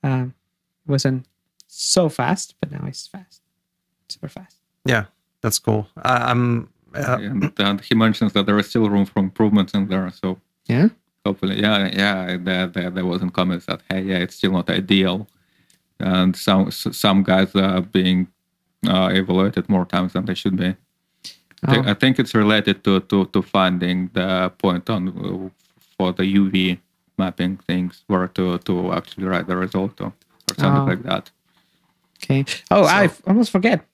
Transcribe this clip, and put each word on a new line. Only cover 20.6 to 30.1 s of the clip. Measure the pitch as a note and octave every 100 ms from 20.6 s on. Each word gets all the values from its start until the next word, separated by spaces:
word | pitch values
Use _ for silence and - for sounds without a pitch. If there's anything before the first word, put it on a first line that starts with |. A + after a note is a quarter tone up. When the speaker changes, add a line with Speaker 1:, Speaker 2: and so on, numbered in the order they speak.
| F#2 F#2+ _ _ _ _ - - _ _
Speaker 3:
I | - A#2
thi-, | C3
Speaker 1:
Oh. |
Speaker 3:
I |
think | G2+ C3+ B2+
it's | A#2
related | A2+ G#2 G#2+ G2+ G2 -
to, | F#2+
to, | - G2+ F#2
to | G2+
finding | F2+ G2+ F#2 F2+ F2+ F#2 F#2
the | - F#2 F#2 F#2 _
point | G2 F2 -
on, | G#2+ F#2
uh, | F2+ G2 F#2+ F#2+ _ _ _ _ _
for | F#2
the | F2+ F#2+
U | G2 G2
V | F#2+ F#2 F2+ _ _ _ -
mapping | F#2+ - F2+ F#2+
things, | - F#2 F2+ - -
where | F#2+ F2+
to, | - F2+ F2
to | - F2+ F2+
actually | F2 - - F#2+
write | F#2 F2
the | F2+
result | F#2 F#2 F#2+ -
to, |
or | G2+